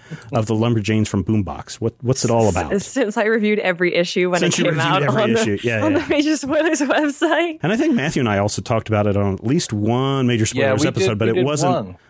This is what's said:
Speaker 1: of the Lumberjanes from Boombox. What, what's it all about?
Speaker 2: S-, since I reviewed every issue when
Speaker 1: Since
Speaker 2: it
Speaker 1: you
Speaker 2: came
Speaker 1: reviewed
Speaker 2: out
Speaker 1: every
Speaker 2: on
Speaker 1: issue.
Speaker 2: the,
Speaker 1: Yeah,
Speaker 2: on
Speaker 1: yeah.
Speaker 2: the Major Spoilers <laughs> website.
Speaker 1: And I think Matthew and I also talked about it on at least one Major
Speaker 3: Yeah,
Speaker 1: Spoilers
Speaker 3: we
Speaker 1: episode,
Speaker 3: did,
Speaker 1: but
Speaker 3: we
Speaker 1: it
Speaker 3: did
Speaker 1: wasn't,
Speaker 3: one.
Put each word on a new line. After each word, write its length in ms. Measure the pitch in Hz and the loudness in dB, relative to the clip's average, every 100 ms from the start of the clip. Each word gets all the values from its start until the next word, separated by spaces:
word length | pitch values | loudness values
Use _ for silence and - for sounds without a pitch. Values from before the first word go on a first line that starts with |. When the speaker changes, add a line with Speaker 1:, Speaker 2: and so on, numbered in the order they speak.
| - 156 - | -8 -16 -4
Speaker 1:
of 140 | 117 110 | -2 0
the 80 | |
Lumberjanes 540 | 110 117 117 101 107 104 | 0 2 0 0 0 2
from 160 | 104 | 0
Boombox. 580 | 92 107 90 69 - - | 0 0 0 -6 -12 -6
What, 140 | 113 - | -6 -4
what's 220 | 120 131 | -2 0
it 60 | 123 | 2
all 200 | 117 110 | 4 4
about? 220 | 95 87 | 2 -2
Speaker 2:
S-, 140 | 196 - | -4 -4
since 320 | 262 220 233 | -2 -2 0
I 60 | 214 | 0
reviewed 320 | 220 214 208 | 2 2 0
every 380 | 185 175 180 - | 0 0 0 0
issue 340 | 175 190 180 | 0 0 0
when 120 | 175 | 2
Speaker 1:
Since 120 | 175 | 0
Speaker 2:
it 40 | 180 | 0
Speaker 1:
you 60 | 175 | 0
Speaker 2:
came 100 | 156 | 0
Speaker 1:
reviewed 160 | 165 | 2
Speaker 2:
out 80 | 185 | 2
Speaker 1:
every 200 | 143 220 | 0 0
Speaker 2:
on 60 | 214 | 2
Speaker 1:
issue. 260 | 226 220 202 | 2 0 0
Speaker 2:
the, 60 | 120 | -2
Speaker 1:
Yeah, 160 | 113 | 0
Speaker 2:
on 100 | 311 | 0
Speaker 1:
yeah. 60 | 294 | 0
Speaker 2:
the 40 | 277 | 0
Major 300 | 302 302 311 | 0 0 -2
Spoilers 440 | 262 311 320 311 | -2 0 0 0
<laughs> 0 | |
website. 760 | 269 220 302 - 330 294 339 311 | 0 0 0 -2 0 0 -2 -2
Speaker 1:
And 80 | - | -2
I 40 | 220 | 0
think 180 | 320 240 | 0 0
Matthew 240 | 139 170 | 0 0
and 100 | 120 | 0
I 80 | 101 | 2
also 240 | 101 - | 0 -2
talked 280 | 95 113 - | -2 -2 0
about 180 | 104 104 | 0 2
it 100 | 101 | 2
on 160 | 101 | 0
at 100 | 95 | -2
least 300 | 113 165 - | 0 0 0
one 540 | 104 107 120 135 135 123 | -2 0 0 0 0 2
Major 160 | 120 107 127 | 2 0 0
Speaker 3:
Yeah, 120 | 135 131 | 2 2
Speaker 1:
Spoilers 60 | |
Speaker 3:
we 60 | 143 | 0
Speaker 1:
episode, 200 | 120 - | 0 0
Speaker 3:
did, 80 | 107 | 0
Speaker 1:
but 80 | 113 | 0
Speaker 3:
we 60 | |
Speaker 1:
it 40 | 113 | 2
Speaker 3:
did 80 | 131 | 0
Speaker 1:
wasn't, 280 | 147 175 170 95 | 0 0 0 -4
Speaker 3:
one. 100 | 90 | -14